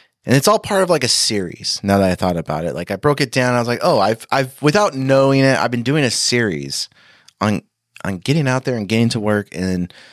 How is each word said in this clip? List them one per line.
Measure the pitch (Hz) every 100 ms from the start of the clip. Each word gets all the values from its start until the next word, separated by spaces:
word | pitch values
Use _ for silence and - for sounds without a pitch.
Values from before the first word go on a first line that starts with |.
| _ _ -
And |
it's | - -
all | 208
part | - 196
of, | 180
like, | 160
a | 117
series, | - - 104 90 - - -
now | 101 98
that | 95
I | 90
thought | 92 85
about | - 78
it. | 85
Like, | 71 87
I | 98
broke | 147 143
it | 131
down. | 131 123
I | 123
was | 117
like, | 120
"Oh, | 175 135
I've, | 98 113 -
I've, | 131 131 -
without | 147 202 208 135
knowing | 131 135 135 135
it, | 135 123
I've | 117
been | 120
doing | 117 151 127
a |
series | - - 123 110 76 71 - - _ _ _ _ -
on, | 104 104 - _ _ - -
on | 92
getting | 82 160 135
out | 131
there | 135 120
and | 98
getting | 113 117
to | 117
work | 104 104 101
and | - 92 92 87 - -